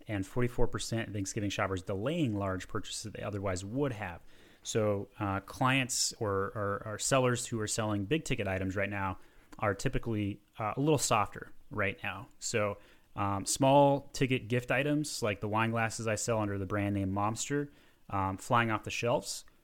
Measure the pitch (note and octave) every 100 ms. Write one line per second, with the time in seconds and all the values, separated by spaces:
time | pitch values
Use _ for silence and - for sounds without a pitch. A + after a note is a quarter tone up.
0 | - G2+ F#2+ B2 A#2+ - A#2 - - A2+
1 | A2+ G2+ F#2+ A2+ G2+ G#2 F#2+ F#2+ F2 G2
2 | B2 E3+ C3+ G2+ G2 F#2 - G#2+ - -
3 | A2 - A2 G2+ G2 F2+ G2 B2+ C#3+ G#2+
4 | F#2+ E2 - - - - - A2+ G#2+ G2+
5 | G2+ - G2+ G2 - - B2+ C3+ B2 -
6 | - - G#2+ G2 G2 A2 G2+ G2+ A2 G#2
7 | - C3+ B2+ A#2+ - A2+ G#2+ - G#2+ G2+
8 | G2 D#3+ - C#3 G2 F#2+ F#2+ G2 G2 G2+
9 | F#2+ F#2 - - - - G#2+ G2 - B2
10 | A#2+ G#2+ G2+ - _ - G#2+ - D3 D3
11 | - A2 G2 - - - - G#2 G2+ G2
12 | G#2 F#2 A2+ - - A2+ G#2 G2+ - -
13 | _ - G2+ G2 F#2 - C3+ C#3+ C#3 C#3
14 | - - C3+ C3 G#2 A#2+ B2 C3 C#3+ D3
15 | D3 - A2 G2+ G#2 G#2+ A2+ A2+ A2+ -
16 | A2+ G#2+ - A2+ G#2 G2+ F#2+ G2+ G2+ G2+
17 | F#2+ G2 G#2 A2+ - C#3+ C#3+ - - _
18 | - G2 F#2+ F#2+ - A#2+ A2+ G#2 G#2+ -
19 | A#2 D3 - - - -